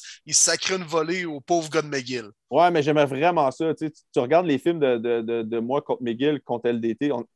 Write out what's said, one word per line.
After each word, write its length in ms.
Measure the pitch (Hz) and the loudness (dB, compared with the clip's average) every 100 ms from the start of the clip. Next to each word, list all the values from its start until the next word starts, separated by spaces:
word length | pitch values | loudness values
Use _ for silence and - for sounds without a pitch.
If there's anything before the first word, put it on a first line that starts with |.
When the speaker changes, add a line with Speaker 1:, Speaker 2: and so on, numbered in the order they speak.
| - - - | -2 -18 -2
Speaker 1:
ils 80 | |
sacraient 440 | 147 - 170 - 190 | 2 2 0 -2 -4
une 60 | 160 | -2
volée 400 | 160 160 185 170 | -2 -2 -4 -6
au 160 | 147 | -8
pauvre 280 | - 175 156 | -2 -2 0
gars 120 | 156 | -4
de 60 | 147 | -2
McGill. 420 | 139 123 127 104 - - | -6 -6 -8 -8 -18 -2
Speaker 2:
Ouais, 220 | 135 175 | 4 4
mais 100 | 170 | 4
j'aimais 240 | 143 151 143 | 2 2 2
vraiment 460 | 131 170 170 135 | 2 2 2 0
ça. 220 | - 160 | 0 -4
Tu 140 | 143 156 | -2 -6
sais, 40 | |
tu, 100 | - _ | -10 _
tu 60 | 151 | -2
regardes 260 | 123 160 175 | 4 2 4
les 120 | 135 | 0
films 220 | 170 170 | 0 2
de, 180 | 135 120 | 2 2
de, 240 | 120 117 | 0 -2
de, 200 | 113 117 | -2 -4
de 180 | 110 113 | -2 -4
moi 220 | 117 139 | -2 -4
contre 200 | 143 123 | -2 -4
McGill, 380 | 120 117 147 143 | -4 -2 0 -2
contre 260 | - 120 120 | -4 -4 -2
L 100 | 120 | 0
D 160 | 113 110 | -2 -2
T, 160 | 143 | -2
on, 140 | 120 117 | -4 -8